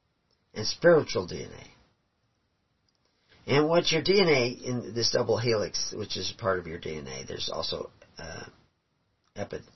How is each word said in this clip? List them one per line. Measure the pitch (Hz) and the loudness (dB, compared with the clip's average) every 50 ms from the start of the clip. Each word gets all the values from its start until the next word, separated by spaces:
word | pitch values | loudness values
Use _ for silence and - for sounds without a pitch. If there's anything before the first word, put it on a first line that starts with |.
| _ _ _ _ _ _ _ _ _ _ - | _ _ _ _ _ _ _ _ _ _ -10
and | 107 104 | -6 -6
spiritual | - - - 156 175 170 147 120 - - 107 90 | -6 -2 4 6 8 8 8 6 2 -2 -4 -4
D | 85 - 69 - | -4 -8 -10 -10
N | - | -12
A. | 50 - - - - _ _ _ _ _ _ _ _ _ _ _ _ _ _ _ _ _ _ _ _ _ _ _ _ _ _ _ _ _ _ _ _ _ _ 98 131 | -14 -18 -20 -20 -20 _ _ _ _ _ _ _ _ _ _ _ _ _ _ _ _ _ _ _ _ _ _ _ _ _ _ _ _ _ _ _ _ _ _ 2 2
And | 147 151 | 4 4
what | 156 165 175 165 - | 4 4 4 4 4
your | 160 156 | 2 2
D | 131 175 196 208 | 2 4 4 6
N | 185 165 | 6 6
A | 143 127 120 | 6 4 2
in | 127 123 - - 127 123 120 - - 107 | 0 -2 -6 -6 -4 -4 -4 -6 -4 -2
this | 117 113 - | -2 0 2
double | - - 113 113 107 | 2 2 2 2 0
helix, | 107 120 123 113 104 95 85 - - - - - | 2 2 2 0 0 0 -2 -4 -6 -6 -6 -6
which | 104 101 - - | -8 -8 -6 -6
is | 95 92 101 - | -6 -6 -8 -8
part | - 120 95 92 90 | -4 -2 -2 -2 -2
of | 82 | -4
your | 82 82 85 | -8 -10 -10
D | - 78 78 | -8 -8 -8
N | 76 69 | -8 -10
A, | 67 65 67 67 | -10 -10 -10 -10
there's | - - - - - - | -10 -8 -8 -6 -6 -6
also, | 76 - - - - - - - _ - - _ | -6 -4 -4 -6 -6 -8 -10 -16 _ -20 -20 _
uh, | - 82 80 80 - - - - _ _ _ _ _ _ _ _ _ _ _ _ _ _ _ - | -16 -14 -12 -12 -14 -14 -16 -20 _ _ _ _ _ _ _ _ _ _ _ _ _ _ _ -12
epi-, | 104 101 - - - - - _ | -10 -10 -8 -10 -12 -12 -16 _